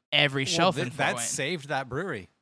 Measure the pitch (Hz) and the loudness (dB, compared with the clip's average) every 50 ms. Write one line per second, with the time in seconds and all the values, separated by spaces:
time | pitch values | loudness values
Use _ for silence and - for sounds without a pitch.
0 | _ - 147 147 147 143 135 139 135 - 170 170 170 190 160 151 - 123 - 143 | _ -2 2 4 4 4 2 0 0 2 4 4 4 4 4 2 -4 -4 -2 0
1 | 139 165 208 120 117 - 139 - 131 147 180 156 135 143 147 135 135 123 123 147 | 0 0 0 -2 -4 -4 -4 -2 -2 -2 -4 -6 -4 -4 -4 -4 -4 -4 -6 -6
2 | 190 190 135 101 90 - _ _ | -4 -4 -6 -8 -8 -12 _ _